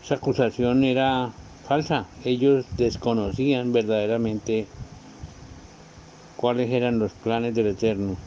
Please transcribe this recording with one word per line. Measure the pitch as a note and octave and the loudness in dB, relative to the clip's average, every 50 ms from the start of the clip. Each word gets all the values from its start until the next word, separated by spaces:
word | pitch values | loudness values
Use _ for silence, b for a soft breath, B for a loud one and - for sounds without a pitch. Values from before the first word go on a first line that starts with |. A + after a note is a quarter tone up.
| - | -2
Esa | - D3 | -4 -4
acusación | C3 - C#3 B2+ - C3 A2 G#2 - B2 A#2+ B2 C3 C3+ | -2 0 -2 2 2 2 0 2 0 0 2 4 4 4
era | C3 B2+ C3 C3+ C3+ C3 B2+ B2+ A#2 - - - - - - - | 4 4 2 2 2 2 0 -2 -4 -6 -12 -20 -20 -20 -20 -4
falsa. | - C#3 D3+ D3+ - D#3+ C3 G2 - - - - | -2 0 0 0 0 -2 -2 -2 -6 -14 -8 -2
Ellos | B2 B2+ B2 B2+ C#3 C#3 C3+ B2 - - | -2 0 4 4 4 4 4 2 -4 -2
desconocían | - A#2+ A#2 G#2+ - - B2 A#2 A2+ G#2 G2+ F#2+ A2+ C3 C#3+ C#3 B2+ B2 B2 | 0 0 0 0 -2 -2 0 0 0 0 -2 -2 0 2 2 2 2 0 2
verdaderamente | A#2+ A#2+ A2 G#2+ A2 G#2+ G#2 G#2+ A#2 A#2 A#2 A2 G#2+ G#2+ - A2 A2 A2 G#2 - - - - - - - - - - - - - - - - - - - - - - - - - - - - - - - - - - | 2 2 2 2 0 0 2 0 0 0 0 -2 -2 -4 -2 -2 -2 -2 -2 -6 -12 -16 -16 -16 -16 -20 -20 -20 -18 -16 -16 -16 -16 -18 -20 -20 -20 -20 -20 -20 -20 -20 -20 -20 -20 -20 -20 -20 -20 -20 -20 -18 -8
cuáles | - - A#2+ A#2+ B2 B2 A#2 | 0 0 2 2 2 0 2
eran | B2+ B2 B2 B2 A#2+ | 2 2 2 2 2
los | A2+ G#2+ G2 | 2 0 -2
planes | - - - A2+ A2 A2+ A#2 A#2+ A2+ | -4 -6 -4 -2 0 0 0 0 0
del | A#2 A2 | 0 0
Eterno. | G#2 G2 F#2+ A2+ A2 G#2+ G2 G2+ G2 F#2 - - | 0 0 0 0 0 0 0 -2 -4 -4 -6 -10